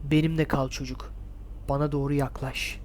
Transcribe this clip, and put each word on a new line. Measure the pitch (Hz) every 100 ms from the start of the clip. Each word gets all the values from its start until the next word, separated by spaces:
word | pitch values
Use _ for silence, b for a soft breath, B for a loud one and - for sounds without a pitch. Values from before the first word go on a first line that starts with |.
| 143
Benimle | 156 160 160
kal | 151 147 131
çocuk. | - 131 127 - - - - - - -
Bana | 139 147
doğru | 143 139
yaklaş. | 143 131 - 131 - - -